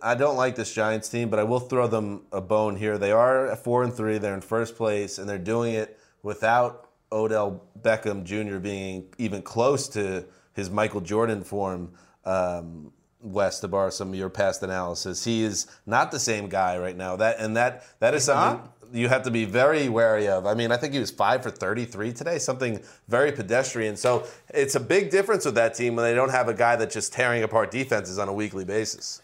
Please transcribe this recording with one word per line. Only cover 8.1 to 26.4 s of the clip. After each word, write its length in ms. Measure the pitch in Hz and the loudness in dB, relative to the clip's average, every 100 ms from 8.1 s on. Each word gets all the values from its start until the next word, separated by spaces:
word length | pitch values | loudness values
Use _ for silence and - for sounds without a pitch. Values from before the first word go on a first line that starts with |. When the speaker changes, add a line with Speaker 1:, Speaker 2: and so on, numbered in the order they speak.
| 98 | -4
Speaker 1:
Junior 360 | 87 104 104 98 | -4 -4 -4 -6
being 460 | 101 98 95 92 92 - | -6 -6 -6 -10 -12 -6
even 240 | 113 98 | -6 -6
close 440 | - 113 127 139 - | -4 2 2 2 -2
to 360 | 107 98 92 - - _ | -4 -2 -4 -8 -18 _
his 160 | - 92 | -8 -4
Michael 320 | 104 107 104 | 0 0 -2
Jordan 420 | 85 107 113 104 | -2 0 0 -2
form, 480 | 90 101 95 90 87 - _ _ 92 | -6 -6 -4 -6 -10 -16 _ _ -2
um, 680 | 95 90 87 82 82 73 _ _ _ | 0 0 -4 -8 -16 -18 _ _ _
Wes, 380 | 110 98 95 - | -6 0 0 0
to 60 | 95 | -2
borrow 220 | 98 95 | 0 0
some 200 | - 95 | -2 -6
of 60 | 95 | -6
your 140 | 92 | -6
past 340 | - 98 92 | 0 0 0
analysis. 600 | 95 92 90 85 95 87 | -4 -4 -4 -6 -6 -4
He 200 | 117 113 | -2 0
is 240 | 110 95 - - - | 0 -2 -8 -14 0
not 260 | 120 - | 0 0
the 80 | 143 | -2
same 280 | 117 107 98 | -2 -2 -2
guy 280 | 95 92 90 | 0 0 0
right 180 | 90 90 | -4 -6
now. 200 | 92 92 | -6 0
That, 240 | 110 113 | 0 2
and 160 | 110 113 | -2 0
that, 260 | 127 127 - _ | 0 -2 -16 _
that 140 | 117 | 2
is 80 | 143 | 2
Speaker 2:
He's 40 | 143 | 2
Speaker 1:
something 360 | 139 202 - - | 4 2 0 -8
Speaker 2:
not? 60 | _ 120 | _ -10
Speaker 1:
you 160 | 120 120 | -2 2
have 140 | 131 | 2
to 80 | 127 | 2
be 120 | 117 107 | -2 0
very 440 | 117 139 156 135 | 4 4 4 2
wary 380 | 113 113 107 101 | 2 4 4 2
of. 160 | 92 98 | 2 0
I 80 | |
mean, 180 | 113 117 | 0 0
I 60 | 123 | 0
think 160 | 151 | 0
he 60 | 139 | -4
was 100 | 104 | -4
five 300 | - 104 127 | 0 2 2
for 60 | 113 | -2
thirty-three 640 | - 95 113 120 98 113 | -6 -4 -4 -6 -6 -8
today, 240 | 123 156 165 | -6 -6 -4
something 400 | - 127 123 101 - - - | -4 -2 -2 -4 -10 -20 -2
very 220 | 117 143 | 2 2
pedestrian. 640 | 127 98 120 135 117 107 101 | 0 0 0 0 -2 -4 0
So 280 | 123 120 - - - | 2 2 -2 -14 -4
it's 220 | 147 135 139 | 0 0 0
a 40 | |
big 300 | 117 185 180 | 2 2 4
difference 340 | 190 196 196 | 2 2 0
with 120 | 143 113 | 2 2
that 180 | 113 | 2
team 220 | - 120 117 | 2 -2 2
when 100 | 117 | 2
they 80 | |
don't 160 | 120 131 | 4 4
have 180 | 127 | 2